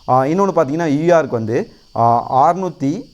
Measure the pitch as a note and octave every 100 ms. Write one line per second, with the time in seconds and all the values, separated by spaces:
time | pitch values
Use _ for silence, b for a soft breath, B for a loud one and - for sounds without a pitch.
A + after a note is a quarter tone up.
0 | - B2+ C3+ F3 G3 E3+ C#3+ D#3 E3+ C#3+
1 | E3+ E3+ C#3 A#2 G#2+ B2+ A3+ b b A2
2 | A#2 A#2 - B2+ D3+ F3 F#3 - C#3 F#3
3 | -